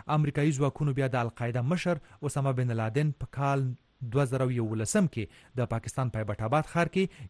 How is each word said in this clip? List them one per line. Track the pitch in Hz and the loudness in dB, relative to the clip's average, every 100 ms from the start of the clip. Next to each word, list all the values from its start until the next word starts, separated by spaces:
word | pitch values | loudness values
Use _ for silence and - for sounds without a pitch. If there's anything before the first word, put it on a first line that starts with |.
| - 151 | -2 2
امریکایي | 147 143 151 135 | 2 2 2 2
ځواکونو | 139 - 147 135 | 0 2 -2 0
بیا | 135 123 | 0 0
د | |
القاعده | 117 - 120 120 123 | -2 -2 -4 0 0
مشر | 180 180 165 - - 147 | 0 0 -2 -4 -8 -4
اسامه | 143 139 127 | 0 0 0
بن | 123 113 | 0 0
لادن | 110 120 151 - | 0 2 0 -2
په | 131 127 | -8 -2
کال | 139 139 131 123 _ _ 120 | 0 2 0 -4 _ _ -2
دوه | 131 135 | 0 2
زره | 131 131 120 | 0 0 0
یولسم | 110 110 110 220 175 | -2 -2 0 2 2
کې | 117 101 - - 127 | 0 -8 -10 -12 -4
د | 117 | -2
پاکستان | 113 - - 123 | -2 -4 -4 -2
په | 110 | -2
ایبټ | 104 104 113 | -4 -4 0
آباد | 151 - | 0 2
ښار | 170 165 | 0 0
کې | 190 190 - 117 | 2 -2 -4 -4